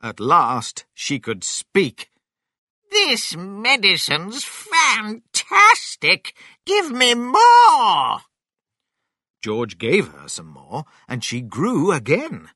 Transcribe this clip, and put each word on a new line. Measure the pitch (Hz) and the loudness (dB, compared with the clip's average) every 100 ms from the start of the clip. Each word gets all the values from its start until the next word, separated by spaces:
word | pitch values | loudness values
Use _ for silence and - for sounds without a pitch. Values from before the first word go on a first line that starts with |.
At | 117 104 | -12 -8
last | 107 170 131 127 - - - | 2 2 2 -2 -6 -14 -20
she | _ - 143 | _ -8 -8
could | - 107 | -6 -8
speak. | - - - - 170 - - _ _ _ _ _ _ _ _ | -8 -10 -4 -2 -2 -4 -20 _ _ _ _ _ _ _ _
This | 403 403 240 - 160 | -2 0 -2 -4 -10
medicine's | 185 202 226 269 202 175 - 147 175 240 | -12 -8 -2 0 2 0 0 -4 -4 -12
fantastic! | - - - 330 311 233 214 226 _ - - 392 415 466 - - 147 185 - - - _ | -12 -14 -6 0 2 0 -4 -12 _ -8 -2 4 6 6 0 -6 0 0 -2 -20 -20 _
Give | - 403 349 | -4 -2 -2
me | 247 254 | 0 2
more! | 240 247 285 480 480 480 311 226 170 127 - - _ _ _ _ _ _ _ _ _ _ _ | 2 -2 4 6 8 8 6 4 2 0 -4 -8 _ _ _ _ _ _ _ _ _ _ _
George | - 107 120 95 | -8 -4 -6 -6
gave | 113 175 160 | 0 0 0
her | 71 71 | -8 -16
some | - 82 | -14 -14
more, | - 69 107 156 _ _ | -20 -14 -12 -12 _ _
and | 127 | -10
she | - 120 | -8 -8
grew | 123 107 180 240 165 | -10 -4 -2 0 0
again. | 170 107 160 302 113 80 | 0 0 -2 -2 -12 -16